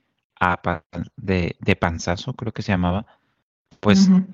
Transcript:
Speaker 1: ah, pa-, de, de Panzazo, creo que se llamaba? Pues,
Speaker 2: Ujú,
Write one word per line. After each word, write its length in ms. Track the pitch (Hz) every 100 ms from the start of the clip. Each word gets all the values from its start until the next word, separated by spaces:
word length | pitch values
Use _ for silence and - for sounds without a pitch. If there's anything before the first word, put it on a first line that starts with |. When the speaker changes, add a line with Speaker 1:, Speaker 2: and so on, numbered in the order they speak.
| _ _ _ -
Speaker 1:
ah, 220 | 90 87
pa-, 240 | - 80 _ 85 107 -
de, 400 | 95 92 87 -
de 160 | - 95
Panzazo, 580 | 90 85 - 87 -
creo 200 | - 110
que 80 | -
se 100 | 107
llamaba? 340 | 92 90 95 117 _ _ _ _ _ _ _
Pues, 260 | 104 98 190
Speaker 2:
Ujú, 180 | 185 185